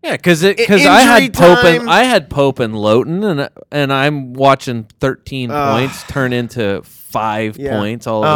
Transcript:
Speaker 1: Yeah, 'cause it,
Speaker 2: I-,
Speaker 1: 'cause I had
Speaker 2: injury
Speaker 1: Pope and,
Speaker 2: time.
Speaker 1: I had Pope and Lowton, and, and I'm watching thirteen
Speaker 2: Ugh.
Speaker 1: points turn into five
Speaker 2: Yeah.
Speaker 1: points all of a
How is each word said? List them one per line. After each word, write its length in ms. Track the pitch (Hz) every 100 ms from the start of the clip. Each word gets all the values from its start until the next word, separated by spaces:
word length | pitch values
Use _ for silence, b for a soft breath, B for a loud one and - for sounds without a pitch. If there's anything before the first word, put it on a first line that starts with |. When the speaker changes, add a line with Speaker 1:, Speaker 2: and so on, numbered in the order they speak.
Speaker 1:
Yeah, 140 | 330 170
'cause 260 | 180 165
it, 180 | 190 202
Speaker 2:
I-, 40 | 233
Speaker 1:
'cause 200 | 202 185
I 140 | 196
had 220 | 254 233
Speaker 2:
injury 220 | 262 202 175
Speaker 1:
Pope 180 | 180
and, 140 | 180 160
Speaker 2:
time. 80 | 233
Speaker 1:
I 160 | 175
had 260 | 254 220 139
Pope 280 | 143 139 131
and 160 | 117 110
Lowton, 480 | 107 117 120 175
and, 240 | 208 143 139 - -
and 200 | 147 139
I'm 400 | 135 143 147 127
watching 500 | 127 135 135 - 117 110 _
thirteen 500 | 135 - - 135 120
Speaker 2:
Ugh. 280 | 147 139 127
Speaker 1:
points 240 | 131 -
turn 280 | - 143 127
into 480 | 123 120 123 101 95
five 720 | - - - 117 110 107 110 107
Speaker 2:
Yeah. 220 | 139 110
Speaker 1:
points 280 | 104 117 113
all 180 | 110
of 40 |
a 40 | 151